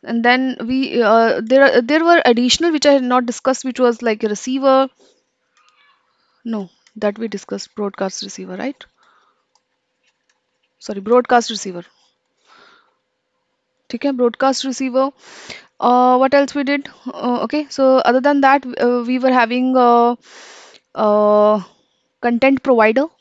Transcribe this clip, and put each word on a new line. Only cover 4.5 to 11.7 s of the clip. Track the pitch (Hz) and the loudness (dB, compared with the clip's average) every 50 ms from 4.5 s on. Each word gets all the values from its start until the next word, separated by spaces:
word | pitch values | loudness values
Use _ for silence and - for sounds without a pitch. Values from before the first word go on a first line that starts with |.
| 254 269 262 277 262 269 269 262 _ _ _ _ _ _ _ _ _ _ _ _ _ _ _ _ _ _ _ _ _ _ _ _ _ _ _ _ _ _ _ | -6 -2 2 2 2 2 2 0 _ _ _ _ _ _ _ _ _ _ _ _ _ _ _ _ _ _ _ _ _ _ _ _ _ _ _ _ _ _ _
No, | 233 226 214 196 175 _ _ _ _ _ 220 208 | -8 -8 -8 -8 -10 _ _ _ _ _ -4 -4
that | 208 202 214 | -4 -4 -4
we | 226 226 | -10 -8
discussed, | 208 196 - - 202 202 - - _ | -10 -10 -12 -10 -12 -12 -12 -14 _
broadcast | - 208 202 196 - 190 190 - - - | -8 -8 -8 -6 -6 -8 -8 -8 -10 -16
receiver, | - - - 185 185 185 | -16 -16 -16 -16 -14 -12
right? | 185 - 269 285 _ - _ _ _ _ _ _ _ _ _ _ _ _ _ _ _ _ _ _ _ _ _ _ _ _ _ _ _ _ _ _ _ _ _ _ _ _ _ _ _ | -10 -10 -10 -10 _ -20 _ _ _ _ _ _ _ _ _ _ _ _ _ _ _ _ _ _ _ _ _ _ _ _ _ _ _ _ _ _ _ _ _ _ _ _ _ _ _
Sorry, | - - 214 196 | -14 -12 -12 -10
broadcast | 190 214 233 247 247 - 254 240 226 - | -4 2 2 2 2 2 0 0 0 -2
receiver. | 233 202 - 196 | -10 -10 -10 -12